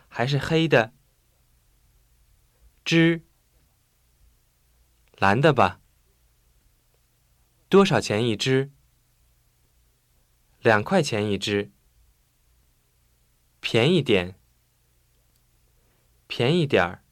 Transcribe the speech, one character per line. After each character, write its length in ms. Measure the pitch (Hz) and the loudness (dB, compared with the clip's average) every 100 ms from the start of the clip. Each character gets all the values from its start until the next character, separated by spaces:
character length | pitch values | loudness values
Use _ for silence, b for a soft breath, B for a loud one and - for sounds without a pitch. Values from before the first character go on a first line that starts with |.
| b | b
还 180 | - 123 | -6 -4
是 100 | 139 | -2
黑 300 | - 160 160 | -2 -2 2
的？ 240 | 139 110 _ _ _ _ _ _ _ _ _ _ _ _ _ _ _ _ _ _ _ | 2 0 _ _ _ _ _ _ _ _ _ _ _ _ _ _ _ _ _ _ _
支。 400 | - 165 165 165 - _ _ _ _ _ _ _ _ _ _ _ _ _ _ _ _ _ _ - | -2 0 2 0 -8 _ _ _ _ _ _ _ _ _ _ _ _ _ _ _ _ _ _ -2
蓝 200 | 98 107 | 0 2
的 140 | 156 | 2
吧。 260 | 120 92 - _ _ _ _ _ _ _ _ _ _ _ _ _ _ _ _ _ _ - | 4 2 0 _ _ _ _ _ _ _ _ _ _ _ _ _ _ _ _ _ _ 0
多 160 | 190 196 | 2 4
少 160 | 123 | 2
钱 260 | - 107 120 | -2 -4 -4
一 80 | 104 | -4
支？ 380 | 135 131 139 _ _ _ _ _ _ _ _ _ _ _ _ _ _ _ _ _ _ _ | -2 -2 -2 _ _ _ _ _ _ _ _ _ _ _ _ _ _ _ _ _ _ _
两 240 | 120 104 | 2 2
块 180 | - 190 | 2 -2
钱 240 | 147 107 107 | -2 -4 -4
一 120 | 98 | -4
支。 340 | 107 101 101 _ _ _ _ _ _ _ _ _ _ _ _ _ _ _ _ _ _ _ | -4 -4 -6 _ _ _ _ _ _ _ _ _ _ _ _ _ _ _ _ _ _ _
便 320 | - 113 127 | -4 0 2
宜 80 | 180 | 0
点。 360 | - 98 90 - _ _ _ _ _ _ _ _ _ _ _ _ _ _ _ _ _ _ - | 0 -2 -2 -12 _ _ _ _ _ _ _ _ _ _ _ _ _ _ _ _ _ _ -14
便 300 | - 120 175 | -4 -2 0
宜 100 | 143 | 0
点 160 | 107 | 0
儿。 180 | 87 92 _ | 0 -4 _